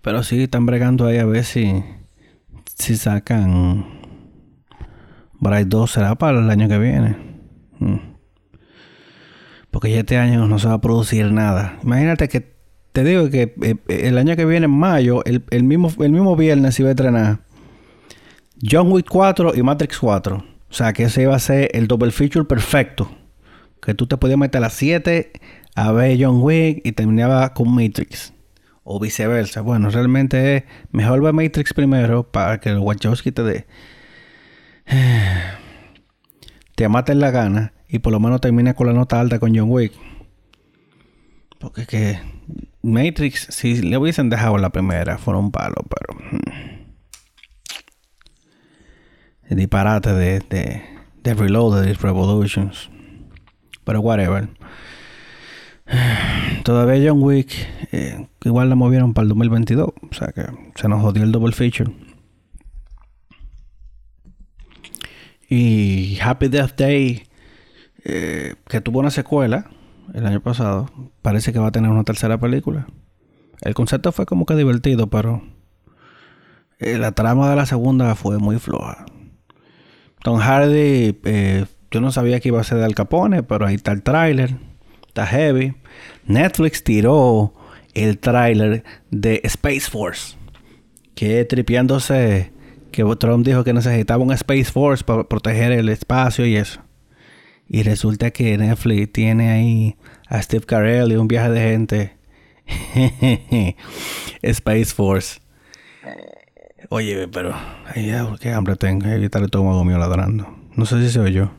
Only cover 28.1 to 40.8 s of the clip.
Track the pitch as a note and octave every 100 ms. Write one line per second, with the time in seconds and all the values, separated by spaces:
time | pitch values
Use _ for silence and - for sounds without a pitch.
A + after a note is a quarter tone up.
28.1 | - - - _ _ _ _ - G2+ G#2+
29.1 | - A2 A#2 G#2 A2 G#2+ A#2+ G#2 A2+ B2
30.1 | C3 C3+ C3 C3+ C#3 - - - - A2
31.1 | C3 D#3 D#3 D#3+ - C#3+ - C#3 C3 A#2
32.1 | A#2+ A#2+ - F#2+ G2+ G#2+ G2+ G2+ G#2 A2
33.1 | B2 - A#2+ A2+ - - - - - -
34.1 | - - - - - _ _ - C3 B2+
35.1 | A#2+ F#2+ F#2 F2+ F#2 - - - - _
36.1 | _ _ _ - _ _ - A2+ A2 B2
37.1 | C#3+ C#3+ B2 G#2+ G#2 G#2+ _ _ A2+ B2
38.1 | G#2+ A2 B2+ B2+ A#2 B2 B2 B2 A#2+ B2
39.1 | A#2 A#2+ A#2 A2+ A2+ A2 B2+ A2+ - -
40.1 | - - _ _ _ _ _